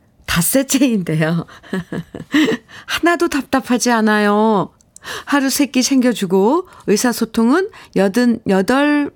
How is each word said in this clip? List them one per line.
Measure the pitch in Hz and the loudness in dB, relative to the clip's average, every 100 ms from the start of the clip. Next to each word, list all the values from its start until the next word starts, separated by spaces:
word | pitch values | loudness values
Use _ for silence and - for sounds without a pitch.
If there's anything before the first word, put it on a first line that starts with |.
| _ _ - | _ _ -6
닷새째인데요. | 175 170 269 269 277 262 220 170 156 156 170 - - - 185 175 160 - - | -2 0 0 0 2 2 0 -2 -2 0 -2 -6 -14 -12 -10 -8 -12 -12 -16
<laughs> | - 294 311 240 - - - | -4 0 0 -2 -8 -20 -18
하나도 | - 330 339 339 | -4 -2 0 -2
답답하지 | 285 - 269 - 240 247 | -4 -4 -4 -2 -2 0
않아요. | 233 214 214 208 208 220 208 156 _ _ _ - - | 2 2 2 2 2 2 0 -2 _ _ _ -16 -14
하루 | - 285 269 | -4 -2 0
세 | 262 285 | 0 0
끼 | 254 | 0
챙겨주고 | 233 269 247 233 190 190 202 320 359 - - | 0 2 2 0 0 2 2 0 -4 -8 -2
의사소통은 | 208 254 226 226 - 233 320 403 - - - | 0 0 -2 -4 0 2 2 0 -8 -6 -2
여든여덟 | 196 214 247 226 - 190 190 262 294 294 285 | 0 2 0 0 0 0 2 0 2 0 -2